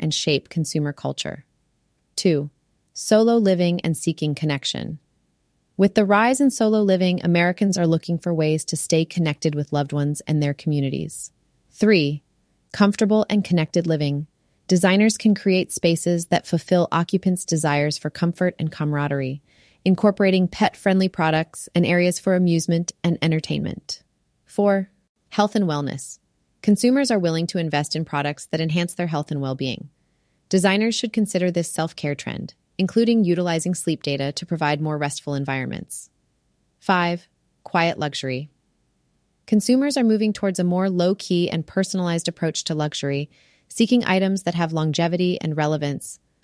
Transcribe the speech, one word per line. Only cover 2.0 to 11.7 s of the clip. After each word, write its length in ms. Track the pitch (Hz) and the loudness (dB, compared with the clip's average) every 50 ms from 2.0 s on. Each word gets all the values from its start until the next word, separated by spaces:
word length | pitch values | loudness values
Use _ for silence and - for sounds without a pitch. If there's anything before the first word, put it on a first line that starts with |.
| _ _ _ | _ _ _
Two, 340 | - - 190 160 143 143 147 - _ _ _ _ _ _ _ _ | -2 0 2 2 2 0 -4 -10 _ _ _ _ _ _ _ _
solo 440 | - - - 220 214 226 233 233 | -12 0 2 4 4 6 6 4
living 440 | 233 214 190 185 175 180 175 175 175 - | 4 4 4 4 4 4 2 2 0 0
and 140 | 165 160 | -2 -2
seeking 380 | - - 165 160 - 156 151 147 | -2 -2 -4 -2 -2 -2 -4 -2
connection. 640 | - 156 151 143 135 - - - 60 - - 160 147 - _ _ _ _ _ _ _ _ _ _ _ _ _ _ | -2 -2 -2 -2 -2 -4 -6 -6 -6 -8 -8 -10 -12 -16 _ _ _ _ _ _ _ _ _ _ _ _ _ _
With 180 | - 196 196 - | 0 2 2 4
the 100 | 220 208 | 2 2
rise 360 | 190 202 208 226 247 262 262 | 4 4 4 4 2 2 4
in 100 | 285 262 | 2 2
solo 320 | - - 226 214 220 214 208 | 2 2 2 2 2 2 4
living, 380 | 196 190 180 185 180 180 - - | 2 2 2 2 2 0 0 2
Americans 560 | 175 170 170 175 175 180 - 202 196 180 185 | 2 4 4 4 2 2 2 0 0 2 2
are 80 | 170 | 2
looking 320 | 160 165 160 - - 170 160 | 2 2 0 0 -2 -6 -4
for 160 | - 175 170 | -2 -2 -2
ways 300 | 160 156 156 156 156 - | 0 0 0 0 -2 -2
to 120 | - - | -4 -6
stay 280 | 147 - - 170 160 165 | -6 -2 0 0 0 0
connected 500 | 160 - 175 165 156 147 - - 160 147 | 0 -2 -2 0 0 -2 -2 -2 -2 -2
with 180 | 147 147 - 147 | -2 -4 -4 -2
loved 200 | 143 143 143 147 | -2 -2 -2 -2
ones 300 | 147 143 147 147 - - | -2 -2 -2 -4 -6 -4
and 200 | - 156 151 147 | -2 -2 0 0
their 120 | 143 143 | 0 -2
communities. 760 | - - 160 147 143 139 135 139 135 160 156 - - - - - _ _ _ _ _ _ _ | -4 -4 -2 -2 0 -2 -2 -4 -6 -8 -8 -10 -14 -16 -16 -18 _ _ _ _ _ _ _